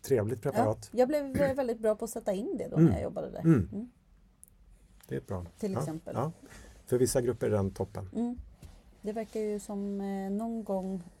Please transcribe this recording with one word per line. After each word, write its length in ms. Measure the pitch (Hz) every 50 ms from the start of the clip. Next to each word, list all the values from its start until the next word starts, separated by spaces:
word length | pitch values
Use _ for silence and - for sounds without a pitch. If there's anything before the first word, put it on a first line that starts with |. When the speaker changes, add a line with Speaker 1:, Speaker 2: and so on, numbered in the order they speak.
Speaker 1:
Trevligt 400 | - - 135 117 101 107 127 107
preparat. 480 | - 147 135 220 247 107 107 - - -
Speaker 2:
Ja, 80 | - 220
jag 80 | 254
blev, 340 | 254 302 294 285 269 262 -
eh, 120 | 285 269 262
väldigt 260 | 277 262 240 240 226
bra 160 | 220 214 214
på 100 | 214 240
att 60 | 214
sätta 220 | - 233 220 - 196
in 240 | 190 226 370 370
det 100 | 220 -
då 80 | - -
Speaker 1:
Mm. 100 | 151 165 156
Speaker 2:
när 40 | 98
jag 100 | - -
jobbade 260 | - - - 151 -
där. 100 | - -
Speaker 1:
Mm. 300 | - 165 165 120 85 - 110
Speaker 2:
Mm. 160 | 202 233 240 _ _ _ _ - _ - _ _ _ - - _ _ - - - _ _ _ - - -
Speaker 1:
Det 80 | - 131
är 60 | 135
bra. 240 | 123 - 98 90 87 85 - -
Speaker 2:
Till 140 | - 202 190
Speaker 1:
Ja, 60 | 160
Speaker 2:
exempel. 340 | 156 - 156 165 - - -
Speaker 1:
ja. 160 | 120 123 156 170 - - - - - - - - - -
För 120 | - 127
vissa 240 | 120 127 123 - 135
grupper 260 | 120 120 - - -
är 40 | 117
den 200 | 107 104 95 95
toppen. 380 | - - 98 - - - 98 92 -
Speaker 2:
Mm. 220 | 214 233 240 247 - - - - - - - - - _ - - -
Det 100 | - 202 208
verkar 260 | 226 220 214 - 220
ju 200 | 214 214 208 208
som, 420 | 202 - 208 196 202 202 202 196
eh, 280 | 196 196 196 196 190 196
någon 320 | 196 208 226 233 233 226 214
gång, 400 | 208 196 190 185 190 190 190 175 - - _